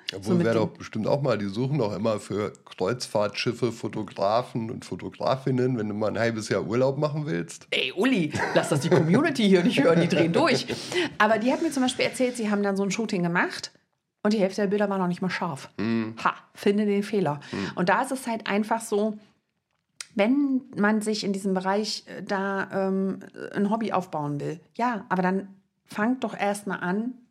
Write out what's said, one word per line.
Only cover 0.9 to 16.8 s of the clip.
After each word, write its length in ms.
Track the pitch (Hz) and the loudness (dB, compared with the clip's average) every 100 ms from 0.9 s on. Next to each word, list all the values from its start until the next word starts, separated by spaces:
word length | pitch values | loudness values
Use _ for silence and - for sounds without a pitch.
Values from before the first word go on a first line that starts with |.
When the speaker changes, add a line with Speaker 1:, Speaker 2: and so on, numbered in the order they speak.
| 113 95 | -4 0
Speaker 1:
auch 140 | 143 | 2
mal, 160 | 139 107 | 2 0
die 80 | 101 | -2
suchen 300 | 101 131 151 | -2 0 0
doch 180 | 104 92 | 0 0
immer 240 | 113 104 | -2 -2
für 320 | - 101 104 - - | -2 -2 -2 -6 -12
Kreuzfahrtschiffe 1080 | - 92 127 - 107 104 - 123 113 120 | -2 -2 -2 -2 0 0 -2 -4 0 -2
Fotografen 960 | 113 110 110 104 - 98 113 127 123 113 | -2 -6 -6 -6 -2 2 2 0 -4 -6
und 140 | - | -8
Fotografinnen, 960 | - 90 92 - - 135 139 127 127 123 | -10 -8 -8 -4 -2 0 0 2 2 0
wenn 100 | 107 | -2
du 60 | |
mal 140 | 104 107 | -2 -2
ein 120 | 95 | 0
halbes 300 | 117 113 104 | 0 0 -2
Jahr 160 | 104 80 | -2 0
Urlaub 300 | 117 131 139 | 2 2 0
machen 280 | 151 151 147 | -2 -2 -4
willst. 420 | 170 165 - - | -4 -6 -12 -4
Speaker 2:
Ey, 220 | 143 131 165 | -2 -2 0
Uli, 380 | 247 233 151 - - | 2 2 0 -2 0
lass 140 | 170 - | 0 2
das 120 | 151 | 0
die 80 | 170 | 4
Community 580 | 170 160 208 330 262 208 | 4 6 4 4 4 6
hier 160 | 180 | 6
nicht 180 | 180 214 | 6 4
hören, 200 | 277 170 | 6 6
die 80 | 170 | 4
drehen 240 | 180 170 | 4 4
durch. 320 | 226 311 - - - - 359 330 - | 4 4 2 -2 -8 -4 -2 -2 2
Aber 180 | 214 220 | 2 2
die 160 | 240 | 2
hat 80 | 302 | 0
mir 100 | 330 | 0
zum 120 | 269 | 0
Beispiel 200 | 254 - - | 0 0 -2
erzählt, 300 | - 247 247 | 0 -2 0
sie 140 | 208 | 0
haben 140 | 202 | 0
dann 120 | 202 196 | 2 0
so 80 | |
ein 80 | 202 | 0
Shooting 320 | 190 220 190 | -2 -2 0
gemacht 480 | 175 180 330 - - _ _ _ _ _ | 2 2 0 -4 -14 _ _ _ _ _
und 100 | 208 | 0
die 60 | 214 | 2
Hälfte 240 | 190 196 | 2 2
der 40 | 202 | 0
Bilder 220 | 208 202 | 2 0
war 80 | 196 | 0
noch 100 | 180 | 0
nicht 140 | 175 | -2
mal 80 | 185 | -2
scharf. 400 | - 175 139 - - | -2 -4 -6 -10 -4
Speaker 1:
Mhm. 380 | 107 117 110 113 | 0 0 -2 -2
Speaker 2:
Ha, 120 | 180 - - | -2 -2 -10
finde 320 | - 208 202 | -2 0 2